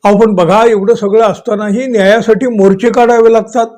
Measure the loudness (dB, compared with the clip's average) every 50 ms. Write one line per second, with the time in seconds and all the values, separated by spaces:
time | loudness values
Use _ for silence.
0 | 0 0 2 2 0 0 0 0 0 2 2 2 2 2 0 0 0 -2 -2 -2
1 | -2 -2 0 0 0 0 -2 -4 -6 -8 -6 -6 -4 -4 -4 -4 -4 -4 -2 0
2 | 2 2 2 0 2 0 0 0 0 -4 -2 0 2 2 2 2 -2 -2 0 0
3 | 0 2 2 2 2 2 2 2 -2 -2 -4 -4 -4 -4 -8